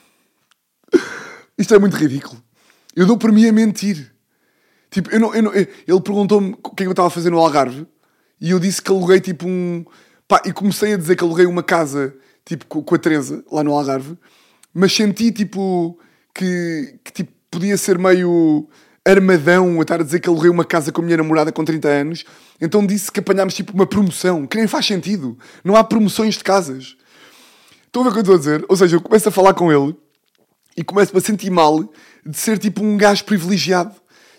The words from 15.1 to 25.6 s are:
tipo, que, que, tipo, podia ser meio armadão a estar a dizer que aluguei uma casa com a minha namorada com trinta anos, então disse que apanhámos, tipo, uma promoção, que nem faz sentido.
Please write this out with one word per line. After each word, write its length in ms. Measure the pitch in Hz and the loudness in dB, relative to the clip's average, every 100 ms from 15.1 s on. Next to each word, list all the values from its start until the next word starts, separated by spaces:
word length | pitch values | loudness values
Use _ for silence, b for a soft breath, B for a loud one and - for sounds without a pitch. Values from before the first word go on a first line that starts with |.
| 196 233 | 0 -2
tipo, 640 | 220 208 190 190 180 170 170 b b b | -2 -6 -6 -4 -2 -4 -8 b b b
que, 640 | - 185 180 170 160 131 - | -8 -4 -4 -6 -8 -10 -16
que, 80 | - | -16
tipo, 200 | - - _ _ | -12 -12 _ _
podia 260 | 175 196 196 | -6 -4 -2
ser 220 | - 180 | 0 0
meio 720 | 185 185 175 170 160 151 151 b b b | 4 2 2 2 2 0 -4 b b b
armadão 720 | 185 196 190 175 147 180 180 170 | 2 4 6 4 4 4 4 0
a 40 | |
estar 180 | 156 170 | 0 -2
a 40 | |
dizer 160 | 147 175 | -2 -4
que 80 | 180 | -2
aluguei 220 | 160 175 | 2 2
uma 140 | 175 | 2
casa 280 | 160 170 139 | 0 -2 -2
com 80 | - | -4
a 40 | |
minha 120 | 170 165 | 0 0
namorada 340 | 156 160 156 | 0 0 0
com 140 | 151 | -2
trinta 240 | 160 160 147 | -4 -2 0
anos, 360 | 143 147 170 - b b b | 0 -2 -8 -14 b b b
então 260 | 160 208 202 | -2 0 0
disse 240 | 202 - | -2 -6
que 100 | 208 | -6
apanhámos, 340 | 202 196 190 | -2 0 -2
tipo, 180 | - 190 | -4 -6
uma 140 | 190 190 | -2 0
promoção, 600 | 202 190 - 180 170 135 | 0 -2 -2 -2 -2 -4
que 100 | 214 | -2
nem 100 | 220 | -2
faz 200 | 285 - | -2 -4
sentido. 520 | 185 156 208 127 113 B B | -4 -4 -6 -8 -12 B B